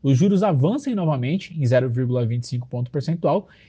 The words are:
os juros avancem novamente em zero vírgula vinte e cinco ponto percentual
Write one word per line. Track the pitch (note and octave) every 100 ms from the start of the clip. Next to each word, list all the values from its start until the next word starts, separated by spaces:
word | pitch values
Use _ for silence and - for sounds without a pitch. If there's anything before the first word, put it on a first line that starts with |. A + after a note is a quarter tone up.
os | C#3 B2+
juros | G3 G3
avancem | G#3 C#3+ D3+ C#4 C#4
novamente | G#3+ D#3+ C#3 B2 F#3+ - D#3+
em | B2+
zero | B2+ B2+
vírgula | A#2+ B2 B2
vinte | A2+ A#2+
e | A#2+
cinco | B2 B2
ponto | B2 B2
percentual | D3 C3 E3+ D#3+ F3+ - -